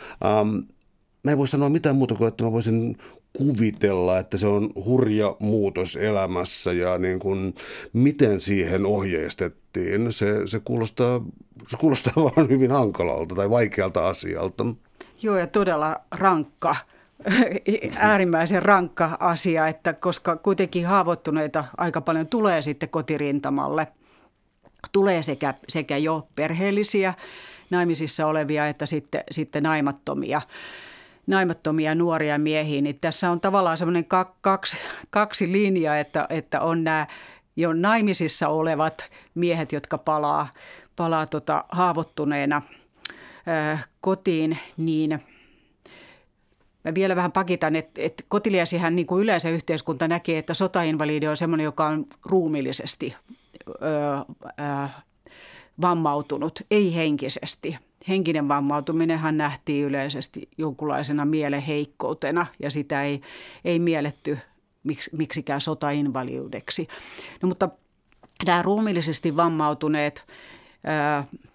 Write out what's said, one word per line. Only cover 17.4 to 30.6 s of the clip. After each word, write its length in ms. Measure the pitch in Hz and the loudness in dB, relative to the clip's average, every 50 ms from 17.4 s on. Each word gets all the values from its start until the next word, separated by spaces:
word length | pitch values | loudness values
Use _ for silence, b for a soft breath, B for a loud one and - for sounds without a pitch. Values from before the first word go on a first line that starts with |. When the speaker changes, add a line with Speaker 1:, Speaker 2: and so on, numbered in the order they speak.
| 233 180 185 - - 196 214 - - - - | 4 4 2 -2 0 0 0 0 -2 -4 0
Speaker 2:
äärimmäisen 640 | - 214 214 208 196 185 175 165 160 165 160 202 180 165 | 2 4 6 6 6 4 4 4 2 4 4 2 4 6
rankka 540 | 208 202 185 180 165 - - 170 160 - - | 6 6 6 4 0 0 -2 -2 0 0 0
asia, 480 | - 180 170 160 - 185 165 160 156 | 0 2 2 2 0 2 2 2 2
että 260 | 160 156 - - 170 156 | 0 0 -2 -4 -4 -4
koska 420 | - - 180 160 - - 180 165 | -2 -2 -2 -2 -2 -2 -2 -2
kuitenkin 500 | 156 - 202 190 190 190 - - 175 170 | 0 2 0 2 2 0 0 0 -2 0
haavoittuneita 800 | 175 196 196 175 170 170 - - 160 147 156 151 147 - 156 147 - - | 2 2 4 4 2 0 -2 -2 -2 0 0 0 0 -2 -2 -4 -4 -4
aika 240 | - 175 170 156 165 | -2 -2 -2 -2 -2
paljon 260 | - 170 160 160 160 | 0 0 0 0 0
tulee 340 | 160 254 226 214 202 170 156 | 0 0 2 4 4 2 2
sitten 280 | 135 151 143 - 160 - | 0 -2 -4 -4 -6 -4
kotirintamalle. 1000 | - 160 131 - 151 147 147 143 143 143 135 135 139 139 139 139 147 160 156 - _ _ b b b b b b b _ _ _ _ _ _ - _ - - - | -4 -4 -2 -2 -2 -2 0 -2 -2 -2 -2 -2 -2 -2 -2 -2 -2 -2 -4 -4 _ _ b b b b b b b _ _ _ _ _ _ -20 _ -20 -10 -2
Tulee 320 | - 196 196 202 180 165 151 | 2 2 4 4 2 2 0
sekä, 300 | 160 139 - 151 139 135 - - - | -2 -2 -2 -2 -4 -4 -4 -6 -4
sekä 280 | - 160 143 - 143 | -4 -4 -2 -2 -2
jo 300 | 143 151 156 160 156 - _ - | 0 0 0 0 -2 -4 _ -4
perheellisiä, 800 | 143 151 160 165 165 190 202 196 208 208 - - 202 190 185 175 B B B B B B B B B B B | -4 -2 -2 -2 0 0 0 2 0 0 2 2 2 2 0 -2 B B B B B B B B B B B
naimisissa 580 | 180 180 175 175 165 139 160 143 - - 156 | 0 2 2 2 0 0 0 -2 0 0 2
olevia, 400 | 156 156 156 151 139 151 147 147 | 2 2 0 0 0 0 0 0
että 180 | 147 143 - 147 | -2 -2 -4 -4
sitten, 380 | - 165 147 - - - - - - | -4 -4 -4 -6 -4 -8 -6 -6 -6
sitten 320 | - 160 156 - - 147 147 | -6 -6 -6 -4 -4 -2 0
naimattomia, 800 | 160 156 151 143 139 143 - - 143 139 139 135 - 139 151 - B B B | 0 0 0 0 -2 -4 -6 -8 -6 -6 -4 -4 -2 -4 -4 -4 B B B